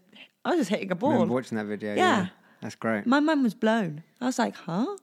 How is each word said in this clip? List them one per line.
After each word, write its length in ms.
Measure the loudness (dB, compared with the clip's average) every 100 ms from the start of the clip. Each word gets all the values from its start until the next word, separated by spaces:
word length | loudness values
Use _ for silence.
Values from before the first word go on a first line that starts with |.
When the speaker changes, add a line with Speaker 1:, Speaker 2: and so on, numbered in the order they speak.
| _ -20 -20 _ -2
Speaker 1:
I 40 |
was 80 | 0
just 100 | 0
hitting 220 | -2 -2
a 40 | -2
ball. 160 | 2
Speaker 2:
Remember 200 | 2 2
watching 240 | 0 -2 -4
that 80 | -4
video? 260 | -4 -2 2
Speaker 1:
Yeah. 60 | 4 2
Speaker 2:
Yeah. 60 | 0 -8 _ -14
That's 140 | -14 -4
great. 300 | -2 0 2
Speaker 1:
My 140 | 2
mind 240 | 4 2
was 100 | 0
blown. 500 | 0 0 2 0 -6 -14 -6
I 40 | -4
was 140 | -2
like, 160 | -2 -4
"Huh? 320 | -6 -4 -4 -6